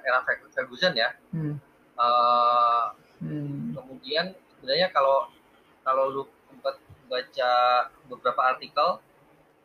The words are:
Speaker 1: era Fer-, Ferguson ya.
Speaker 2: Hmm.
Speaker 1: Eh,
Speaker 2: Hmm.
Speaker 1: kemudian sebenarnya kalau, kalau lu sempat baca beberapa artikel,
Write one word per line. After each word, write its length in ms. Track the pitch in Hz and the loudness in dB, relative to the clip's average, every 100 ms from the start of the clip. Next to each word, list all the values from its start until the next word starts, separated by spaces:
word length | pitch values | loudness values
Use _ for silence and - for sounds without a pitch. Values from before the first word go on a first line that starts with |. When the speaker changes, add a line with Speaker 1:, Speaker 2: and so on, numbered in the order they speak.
| 135 | -2
Speaker 1:
era 160 | 127 131 | 0 0
Fer-, 200 | 117 - | -6 -8
Ferguson 400 | 131 123 123 180 | -8 -8 -2 -2
ya. 200 | 123 120 - _ | 0 -2 -4 _
Speaker 2:
Hmm. 240 | 160 151 147 - _ _ - | -8 -8 -8 -14 _ _ -2
Speaker 1:
Eh, 880 | 120 123 120 120 120 120 120 117 110 - _ - | 2 4 4 4 2 2 2 2 -2 -8 _ -14
Speaker 2:
Hmm. 560 | 156 151 143 139 - 147 | -10 -8 -8 -8 -8 -10
Speaker 1:
kemudian 560 | - 131 135 151 185 - _ _ | -14 -16 -6 -4 -4 -10 _ _
sebenarnya 320 | 131 151 185 | -4 0 0
kalau, 400 | 147 135 135 - - _ _ _ _ 131 | 2 2 2 0 -12 _ _ _ _ -2
kalau 240 | 131 135 | 0 0
lu 140 | 135 135 _ _ | -2 -10 _ _
sempat 320 | 127 135 - - - 123 | -10 -8 -8 -14 -20 -8
baca 480 | 127 127 - 123 123 123 123 - - 127 | -8 -6 -2 2 4 4 4 0 -8 -18
beberapa 320 | 123 127 131 127 131 | -6 -2 0 0 -2
artikel, 400 | 131 - 165 - - _ _ _ _ _ | -4 0 0 -2 -10 _ _ _ _ _